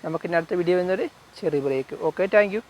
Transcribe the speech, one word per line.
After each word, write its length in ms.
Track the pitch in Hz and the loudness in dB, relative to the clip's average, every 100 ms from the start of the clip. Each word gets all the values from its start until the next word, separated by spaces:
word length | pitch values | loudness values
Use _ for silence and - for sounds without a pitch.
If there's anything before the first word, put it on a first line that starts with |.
| 165 | -6
നമുക്കിനി 320 | 160 180 170 | -6 -2 -2
അടുത്ത 160 | 170 180 | 0 -2
വീഡിയോ 160 | 170 180 | 2 2
വരുന്നൊരു 280 | 180 190 - - - - | 2 -2 -2 -8 -20 -6
ചെറിയ 200 | 180 147 135 | -2 0 0
ബ്രേക്ക്. 280 | 135 135 - 160 | -2 -4 -4 -4
ഓക്കെ, 160 | 151 190 208 | 0 2 4
താങ്ക് 200 | 208 | 4
യു. 60 | 208 | -2